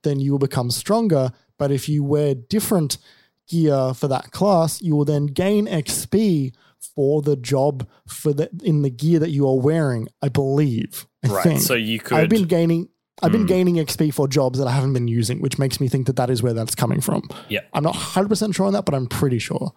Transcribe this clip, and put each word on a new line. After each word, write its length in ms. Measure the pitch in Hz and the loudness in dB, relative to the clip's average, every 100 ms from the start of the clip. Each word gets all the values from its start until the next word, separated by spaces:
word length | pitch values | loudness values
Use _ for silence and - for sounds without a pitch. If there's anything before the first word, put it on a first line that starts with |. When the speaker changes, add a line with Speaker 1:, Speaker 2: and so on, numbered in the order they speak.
Speaker 1:
then 160 | 151 139 | -2 -2
you 140 | 139 | 0
will 80 | 139 | 0
become 320 | 135 135 120 | 0 -2 -2
stronger. 580 | - - 220 220 151 127 - _ _ | -6 -2 0 2 2 0 -4 _ _
But 140 | 143 | -2
if 180 | 139 - | -2 -2
you 140 | 147 | -2
wear 320 | 139 147 147 | 0 0 0
different 640 | 131 117 214 - 190 147 - _ _ _ _ _ | -2 -2 -4 0 0 0 -6 _ _ _ _ _
gear 480 | 170 156 135 131 | 0 2 2 0
for 140 | 123 147 | -2 -2
that 240 | 131 - | -2 -6
class, 500 | - 196 180 165 - | 0 2 4 2 -2
you 140 | 175 147 | -2 0
will 80 | |
then 220 | 143 147 147 | 2 0 -2
gain 420 | 135 185 208 214 | -2 0 0 0
X 360 | 170 - - - | -4 -4 -8 -2
P 460 | 196 220 160 131 - _ _ - - | 0 2 2 -2 -8 _ _ -12 -2
for 260 | 139 151 | 2 2
the 140 | 143 139 | 0 -2
job 500 | 117 135 143 135 113 _ - | 0 0 0 -2 -12 _ -18
for 240 | - 156 | -4 -2
the, 180 | 143 156 175 | -2 -4 -4
in 180 | 208 151 | 0 0
the 80 | 139 | 0
gear 300 | 120 151 165 | -2 2 2
that 100 | 160 | 2
you 160 | 139 139 | 0 2
are 100 | 131 | 2
wearing, 480 | 135 165 143 120 113 _ | 2 2 0 -2 -6 _
I 80 | 143 | -2
believe. 760 | 135 135 139 147 113 135 - - _ | 0 0 2 2 0 -4 -10 -18 _
I 40 | 123 | -2
Speaker 2:
Right, 140 | 98 | 2
Speaker 1:
think. 160 | 170 139 | 2 2
Speaker 2:
so 120 | - | 0
you 260 | 120 110 113 - | 0 0 -4 0
Speaker 1:
I've 180 | 156 165 | 2 4
been 120 | 220 | 2
Speaker 2:
could 80 | 170 | 2
Speaker 1:
gaining, 400 | 170 165 165 185 _ _ - | 2 2 0 -4 _ _ -2
I've 80 | 165 | 2
been 120 | 220 | 2
Speaker 2:
Hmm. 40 | 180 | 2
Speaker 1:
gaining 320 | 185 180 170 | 2 4 2
X 160 | 151 | -2
P 160 | - 151 | 0 0
for 160 | 143 135 | 0 0
jobs 320 | 143 131 127 | 2 0 0
that 80 | 131 | 0
I 60 | |
haven't 220 | 135 135 | 0 0
been 120 | 127 120 | 0 0
using, 340 | 117 107 127 | 0 0 -2
which 200 | 139 139 | -4 -2
makes 200 | 135 - | -2 0
me 60 | 135 | 0
think 220 | 135 127 | 0 0
that 80 | 131 | 0
that 120 | 123 | 0
is 140 | 123 | 0
where 120 | 127 | 0
that's 200 | 113 113 | -2 -4
coming 260 | - 120 - | -2 0 0
from. 220 | - - - - - | -2 -4 -6 -18 -6
Speaker 2:
Yeah. 120 | 104 - | -8 -4
Speaker 1:
I'm 120 | - | -2
not 100 | 151 | -2
hundred 360 | - - 185 202 | -4 -2 0 2
percent 260 | 214 214 180 | 0 0 0
sure 100 | 196 | 0
on 60 | |
that, 120 | 196 | 0
but 120 | 147 139 | -2 -2
I'm 100 | 123 | -4
pretty 320 | - 143 120 | 0 0 0
sure. 340 | - - - | -2 -6 -6